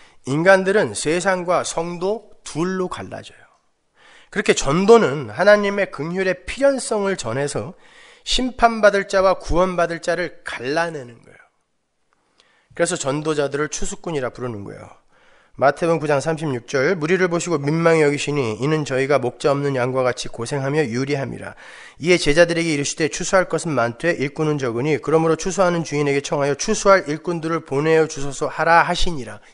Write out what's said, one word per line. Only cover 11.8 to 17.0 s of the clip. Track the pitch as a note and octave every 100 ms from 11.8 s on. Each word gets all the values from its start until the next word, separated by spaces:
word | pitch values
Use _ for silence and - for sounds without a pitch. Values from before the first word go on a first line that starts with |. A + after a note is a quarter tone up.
| _ _ _ _ _ _ _ _ _
그래서 | - E3+ F3
전도자들을 | C#3 C#3+ D3+ D3 C#3 C#3 D3+
추수꾼이라 | - - - - D#3 B2
부르는 | - B2 A2
거예요. | G2+ G2+ G2 - _ _ _ _ _ -
마태복음 | B2+ C#3+ E3+ E3
구 | D3
장 | C#3+
삼십육 | D3 D#3 D#3 B2 A2+
절, | C#3 C3+
"무리를 | F#3+